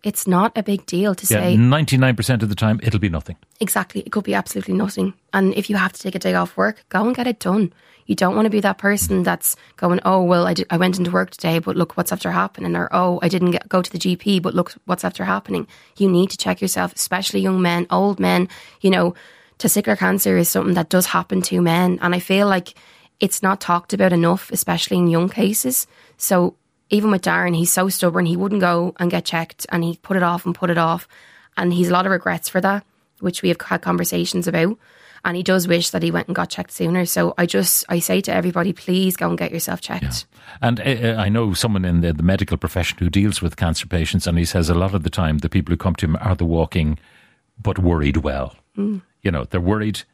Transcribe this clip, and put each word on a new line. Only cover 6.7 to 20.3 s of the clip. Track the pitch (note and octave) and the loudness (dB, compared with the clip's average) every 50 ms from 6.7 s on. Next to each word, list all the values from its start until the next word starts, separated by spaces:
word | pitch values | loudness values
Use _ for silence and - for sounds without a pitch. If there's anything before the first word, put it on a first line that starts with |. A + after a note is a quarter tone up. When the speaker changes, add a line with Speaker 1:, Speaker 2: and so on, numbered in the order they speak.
| G#3+ - _ _ | -2 -6 _ _
Speaker 1:
go | - F#3 G#3+ | -2 0 0
and | A#3 B3+ | 0 0
get | B3+ A#3+ | 0 -2
it | B3 A3+ _ | -2 -4 _
done. | - F#3 F#3 G#3+ G3+ E3+ _ _ _ _ _ _ _ | -2 0 2 2 0 0 _ _ _ _ _ _ _
You | - G3+ | -16 -4
don't | - F#3+ F3+ G3 | -2 -2 0 2
wanna | G#3+ A3 A3 | 2 0 2
be | G#3 G#3 | 2 2
that | G3 G3 F#3+ - | 0 0 -2 0
person | - G3+ G#3 G3+ - - G3 F#3 | 0 0 0 0 0 0 0 0
that's | F3 F3+ E3+ - - - - _ - _ _ | 0 0 -2 -2 -2 -4 -4 _ -12 _ _
going, | - - F3 F3+ F3+ - | -2 0 0 0 2 2
"Oh, | F#3 F#3+ F#3+ F3+ | 2 4 4 4
well, | F3 F3+ F3 F3 | 4 4 4 4
I, | F3+ F3 | 2 0
d-, | E3+ F#3 _ | -2 -2 _
I | F3 | 0
went | E3+ F3+ F#3 F3+ | 0 2 0 0
into | F#3 F3 F3 | 0 -2 0
work | F3+ F#3 F#3 F3+ | 0 -2 -2 -2
today, | - - - E3 D#3+ E3 | -8 -6 -2 0 0 0
but | E3+ F#3+ F#3 | -2 -2 -2
look | F3+ E3+ - - | -2 -2 -2 -2
what's | - G3 - | -4 -4 -4
after | - F#3 - - | -4 -4 -4 -4
happening," | F3+ F3+ F#3 G3 _ - F3+ F3 E3+ | -2 -2 -2 -4 _ -8 -6 -4 -2
or, | F3 F3 - | -2 -2 0
"Oh, | - F3+ F3+ F3+ F3+ F3 | 0 0 2 2 0 0
I | - | 0
didn't | E3+ F3 F3+ F3+ F3+ | 0 0 2 2 2
get, | - - - - | 0 -2 -4 -2
go | - F#3 F3 | -2 -2 -2
to | - | -2
the | - E3+ | -8 -4
G | - F#3 F3+ | -2 -2 -2
P, | - - G#3 G3+ F3+ | -2 0 0 0 0
but | E3 F#3 - | 0 0 -2
look | F3+ F3 - - - _ | -2 -2 -2 -8 -18 _
what's | - F3+ - - | -6 -6 -4 -4
after | F3+ - - F#3+ | -8 -6 -6 -4
happening." | F#3+ F#3 G3 - - G3 F3 - - - - - _ _ | -4 -4 -4 -4 -6 -6 -6 -6 -8 -16 -20 -20 _ _
You | - G3+ F#3+ | 0 2 4
need | F3+ F3 F#3 F#3+ | 4 4 2 2
to | - | -2
check | - - F#3+ F3+ - | -6 -4 -4 -2 -2
yourself, | G3 F#3 - F#3 F3+ F3 - | -2 -2 -2 -2 -2 -4 -4
especially | - - - F#3 F#3 G3 - - G3 | -6 -4 -4 -4 -4 -4 -2 -2 0
young | F#3+ F#3+ F#3+ F#3 | 0 2 2 2
men, | F3+ F3 E3+ F3 F3 - | 2 2 2 0 -2 0
old | F3+ F3+ G3 G3+ G3 - | 0 2 2 2 0 0
men. | F#3+ F3+ F3+ F3+ F3+ F#3 - - - - - _ | 0 2 2 2 2 0 -4 -18 -20 -20 -14 _
You | - F#3+ | 2 2
know, | F#3 F3+ F3 F3 F3+ - - - - - _ _ _ _ | 4 4 2 0 0 -4 -20 -20 -20 -20 _ _ _ _
testicular | - F3 - G#3 G#3 A3 G#3 | -2 0 0 2 0 0 0
cancer | F#3+ F#3+ F#3 F#3 G3 - G3+ | 0 2 0 0 2 2 2